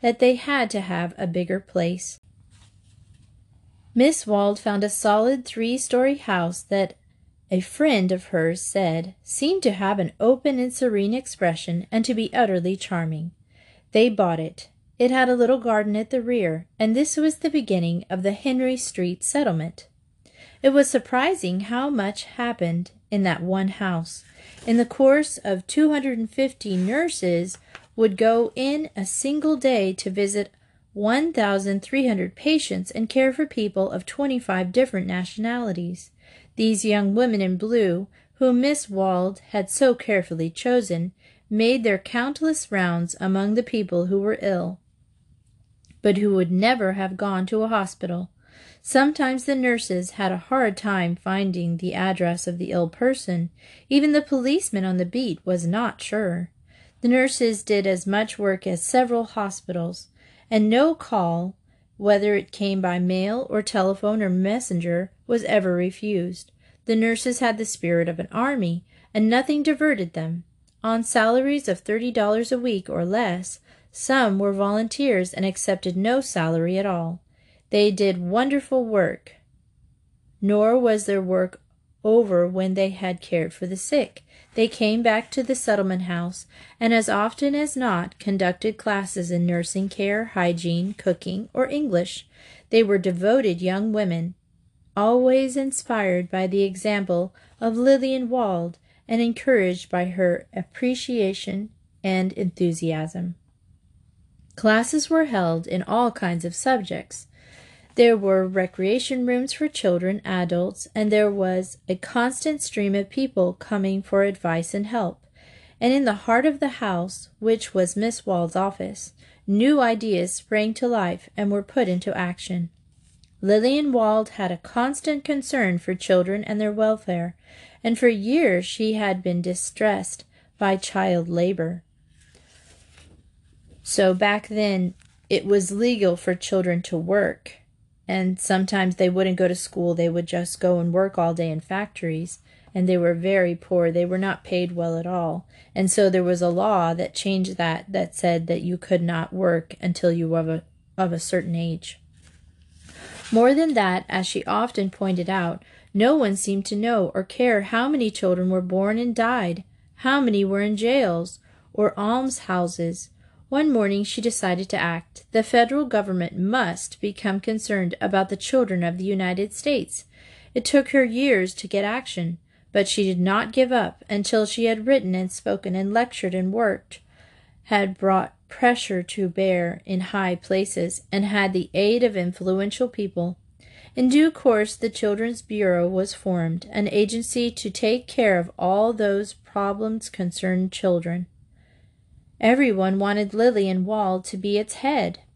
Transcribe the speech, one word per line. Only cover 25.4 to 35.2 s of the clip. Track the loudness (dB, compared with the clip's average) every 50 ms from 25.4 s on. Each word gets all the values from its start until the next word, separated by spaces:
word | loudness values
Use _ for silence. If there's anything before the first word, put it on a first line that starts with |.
| -4 -2 -2 -2 -4
two | -2 2 4 4 4
hundred | 4 2 0 -2 -2 -4
and | -4 -4
fifty | -2 0 0 0 -2 -6 -6 -2 -2
nurses | 0 0 0 0 0 0 -2 -2 -2 0 0 0 0 0 -4 -8 -14 _ -20 -20 -20 -20 _ _
would | 2 2 2 4
go | 4 4 4 4 4 2 0 -2
in | -2 -2 -2 -2 -2 -4 -6 -6
a | -6 -6
single | -4 -4 -4 -2 -2 -2 0 0 0 2
day | 2 2 2 4 2 2 0
to | -2 -4 -6 -6
visit | -2 -2 -2 0 0 -2 -4 -6 _ _ _ _ _ _ _ _ -6
one | -2 0 2 2 2 0 0
thousand | 0 0 2 2 2 0 0 -2 -2 -4
three | -4 -2 0 0 2 2
hundred | 2 0 -2 -4 -6
patients | -4 0 2 2 2 0 -2 -6 -6 -6 -6
and | -6 -6 -4 0
care | 2 2 2 2
for | 2 0 -4
people | -4 -2 -4 -4 -2 0 -2 -2 -2
of | -2 -6 -8
twenty-five | -8 -6 -4 -2 -2 -2 -2 -2 -2 -2 -2 -2 0
different | 2 2 2 2 0 -4 -4
nationalities. | -2 -4 -4